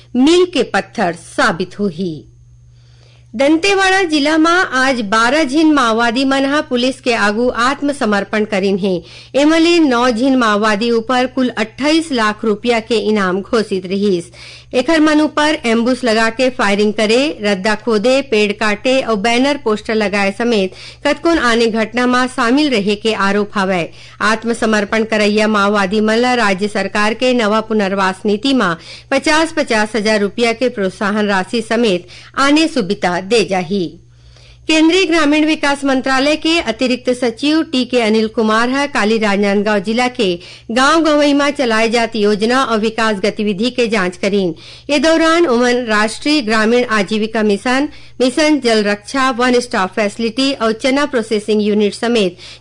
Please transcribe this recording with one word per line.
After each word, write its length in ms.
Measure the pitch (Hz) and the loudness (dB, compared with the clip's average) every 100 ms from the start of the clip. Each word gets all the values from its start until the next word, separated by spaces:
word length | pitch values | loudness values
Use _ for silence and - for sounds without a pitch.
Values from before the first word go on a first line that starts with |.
| - | -6
मील 300 | 240 277 349 359 | 2 4 6 4
के 160 | 285 | 0
पत्थर 480 | 220 196 - - 180 170 | -2 -2 -4 -4 -4 -4
साबित 640 | - - 240 170 - - | -8 -2 -2 -2 -6 -4
होही। 360 | 202 156 185 151 - - - - - - - - - - - | -6 -4 -6 -8 -14 -20 -20 -20 -20 -20 -20 -20 -20 -20 -14
दंतेवाड़ा 680 | 220 277 320 392 392 381 381 | -2 2 2 2 2 2 2
जिला 340 | 359 311 285 320 | 2 0 2 2
में 120 | 330 | 4
आज 500 | 349 381 254 262 247 | 2 2 0 0 0
बारह 420 | 202 220 233 302 | 0 0 2 2
झिन 280 | 285 294 311 | 0 2 4
माओवादी 500 | 285 233 220 233 240 | 4 2 2 0 0
मन 200 | 269 269 | 0 0
ह 160 | 269 294 | 0 0
पुलिस 380 | 302 247 254 262 | -2 -2 -2 -2
के 140 | 247 | -2
आगू 340 | 226 208 208 247 226 | 0 0 0 -2 0
आत्मसमर्पण 840 | 240 285 285 277 220 202 196 214 | -2 0 -4 -2 0 0 0 -2
करीन 320 | 214 196 196 190 | -2 0 0 0
हे। 160 | 196 175 - - - | -2 -4 -6 -20 -4
एमन 260 | 262 294 330 | 2 4 4
ले 180 | 330 349 | 4 4
नौ 300 | 302 240 254 | 4 2 2
झिन 260 | 220 269 262 | 2 2 2
माओवादी 520 | 226 208 220 208 233 | 2 2 0 0 0
ऊपर 360 | 233 226 247 254 | 0 0 0 0
कुल 220 | 262 254 | 0 -2
अट्ठाईस 600 | 214 220 - 285 330 320 | -2 -6 -4 0 0 0
लाख 320 | 247 214 208 | -2 -2 -2
रुपया 340 | 226 208 240 233 | -2 -2 0 -2
के 180 | 220 226 | 0 -2
इनाम 420 | 202 214 185 180 | 0 0 0 -2
घोषित 460 | 190 233 214 190 180 | -2 -2 0 -4 -4
रहिस। 440 | 196 208 180 - - - - - | -2 0 0 -4 -18 -20 -20 -4
एकर 300 | 247 262 320 | -2 0 2
मन 200 | 311 302 | 4 4
ऊपर 380 | 311 302 302 311 | 2 0 0 0
एम्बुस 400 | 233 233 233 247 | 0 0 0 0
लगा 240 | 240 220 226 | 0 0 0
के 180 | 226 254 | 0 -2
फायरिंग 420 | - 208 202 208 | 0 0 2 0
करे, 240 | 202 214 233 285 - | 0 0 2 0 -2
रद्दा 360 | 208 196 202 | -4 -2 -2
खोदे, 460 | 208 - 214 233 269 | -2 -2 0 2 0
पेड़ 300 | 277 214 208 | 0 0 0
काटे 480 | 208 220 202 254 262 | -2 -4 -2 0 0
और 160 | 226 220 | 0 -2
बैनर 400 | 226 240 277 285 | 0 0 0 0
पोस्टर 380 | 220 214 - | -2 -4 -2
लगाए 380 | 220 208 202 196 | -2 -2 -2 -2
समेत 400 | 196 240 220 190 - - - | -2 -2 0 -2 -6 -18 -6
कतकोन 380 | 285 294 339 330 | -4 0 0 0
आने 280 | 240 226 233 | 2 2 0
घटना 400 | 220 220 233 247 | 0 -4 -2 0
में 200 | 247 254 | 0 -2
शामिल 420 | - 233 269 302 | -2 0 2 2
रहे 240 | 233 202 208 | 0 -2 -2
के 160 | 220 | -2
आरोप 360 | 202 196 202 202 | 0 0 0 -2
हवय। 360 | 208 190 185 160 - - - | -2 -2 -2 -4 -10 -20 -4
आत्मसमर्पण 800 | 208 220 226 220 226 214 202 220 | -2 -2 -4 -2 0 0 0 -2
करैया 440 | 220 214 208 208 214 | -2 0 0 2 0
माओवादी 520 | 214 202 208 190 214 | 2 2 0 0 0
मन 160 | 214 226 | 0 2
ल 180 | 247 247 | 2 2
राज्य 320 | 208 185 208 | 0 0 -2
सरकार 460 | 208 196 208 208 | -4 -4 -2 -2
के 180 | 220 254 | 0 0
नवा 260 | 247 208 220 | 2 2 0
पुनर्वास 600 | 220 214 190 196 190 190 | 0 -2 0 0 -2 -2
नीति 300 | 214 202 269 | -2 0 0
में 200 | 262 190 165 - - - | 0 0 -2 -8 -20 -4
पचास, 440 | 269 294 302 320 | -2 0 0 0
पचास 440 | 311 285 220 214 233 | -2 -2 0 0 -2
हजार 240 | 208 214 | 0 0
रुपया 320 | 202 - 233 | 0 0 -2
के 160 | 226 247 | 0 -2
प्रोत्साहन 580 | 233 190 - 202 214 208 | 0 -4 -2 -2 0 0
राशि 360 | 196 190 240 | 0 -2 -4
समेत 440 | 226 226 233 180 - - - - | -2 0 2 0 -4 -20 -10 -2
आने 300 | 277 302 320 | 2 4 2
सुविधा 520 | 285 180 202 180 175 | 0 -2 -2 -2 -2
दे 240 | 190 233 | 0 0
जाही। 420 | 196 190 165 202 165 - - - - - - - | 0 -2 -2 -4 -4 -8 -20 -20 -20 -20 -20 -12
केंद्रीय 420 | - 311 311 370 | 0 4 4 4
ग्रामीण 400 | 349 339 285 302 302 | 2 2 2 2 2
विकास 360 | 311 285 285 | 0 -2 -2
मंत्रालय 520 | 277 262 269 262 285 302 | 0 -2 0 0 0 0
के 220 | 320 330 | 0 0
अतिरिक्त 480 | 233 226 254 247 254 | -2 -2 -2 -2 -2
सचिव 520 | 247 240 226 285 311 | -2 -2 -2 0 0
टी 220 | 302 254 | 0 -2
के 160 | 247 247 | 0 0
अनिल 260 | 214 220 220 | 2 0 0
कुमार 400 | 233 220 220 247 | -2 0 0 0
ह 140 | 269 285 | -2 -2
काली 320 | 269 208 226 | -2 0 0
राजनांदगांव 600 | 214 202 202 196 208 208 | 0 0 0 0 0 -2
जिला 280 | 190 226 247 | -2 -2 -2
के 200 | 247 196 175 - - - | 0 -2 -2 -8 -20 -6
गांव 340 | 233 277 330 | 0 2 4
गंवई 300 | 311 294 294 | 4 4 4
में 160 | 285 285 | 2 0
चलाए 360 | 294 247 220 226 | 0 0 0 0
जात 240 | 233 226 226 | 0 -2 0
योजना 460 | 208 214 220 254 | 0 2 0 0
और 140 | 240 220 | 0 0
विकास 360 | 220 220 220 202 | -2 -2 -2 0
गतिविधि 520 | 208 202 208 185 240 | -2 -2 -4 -2 -2
के 160 | 247 233 | -2 -2
जांच 280 | 214 180 - | 0 -2 -4
करीन। 380 | 202 196 180 156 - - - | -2 0 -2 -4 -14 -18 -4
ये 120 | 285 | 0
दौरान 480 | 311 320 320 339 339 | 2 4 4 4 2
उमन 380 | 233 247 247 | 2 2 0
राष्ट्रीय 560 | 233 214 214 - 294 302 | 0 0 0 -2 0 0
ग्रामीण 420 | 214 220 214 247 240 | 0 0 2 2 2
आजीविका 560 | 220 185 214 220 226 | 0 0 -2 -2 0
मिशन, 460 | 214 202 254 262 294 - - - | 0 0 0 0 -2 -6 -18 -2
मिशन 420 | 254 254 302 294 | 0 2 2 2
जल 220 | 240 220 | 2 2
रक्षा, 460 | 208 208 - 277 262 | 0 -2 -4 -2 -2
वन 280 | 233 247 240 | 0 2 2
स्टॉप 300 | 247 226 185 | 0 -4 -2
फैसिलिटी 640 | - 202 - 226 226 269 | -2 -4 -2 -4 -2 -2
और 200 | 277 226 | 0 -2
चना 320 | 220 269 277 285 | -2 0 0 0
प्रोसेसिंग 560 | 262 220 214 208 214 | -2 -2 -4 0 0
यूनिट 320 | 208 208 208 | 2 2 0
समेत 420 | - 233 233 185 175 - - | -2 -2 0 0 -4 -16 -10